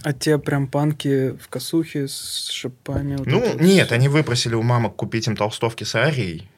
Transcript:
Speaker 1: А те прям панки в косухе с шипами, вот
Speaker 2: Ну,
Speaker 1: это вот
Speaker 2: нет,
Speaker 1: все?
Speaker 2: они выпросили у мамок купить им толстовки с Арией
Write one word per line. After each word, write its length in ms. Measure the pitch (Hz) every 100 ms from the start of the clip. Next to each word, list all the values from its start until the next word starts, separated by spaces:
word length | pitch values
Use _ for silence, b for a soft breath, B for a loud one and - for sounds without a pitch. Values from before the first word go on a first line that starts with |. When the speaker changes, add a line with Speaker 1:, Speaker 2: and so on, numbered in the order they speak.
Speaker 1:
А 100 | 151
те 240 | 143 156 147
прям 300 | - 143 135
панки 680 | 143 151 151 143 135 131 -
в 120 | -
косухе 600 | 127 - 165 160 147 139
с 400 | - - - -
шипами, 680 | - 127 - - 139 143 139
вот 100 | 131
Speaker 2:
Ну, 140 | 175
Speaker 1:
это 120 | 233
вот 80 | 135
Speaker 2:
нет, 260 | 175 190 107
Speaker 1:
все? 80 | 117
Speaker 2:
они 120 | 139
выпросили 460 | 151 151 123 120
у 80 | 113
мамок 340 | 117 120 107 -
купить 300 | 101 113 110
им 100 | 101
толстовки 480 | 104 - 113 -
с 100 | -
Арией 540 | 113 143 135 92 82 -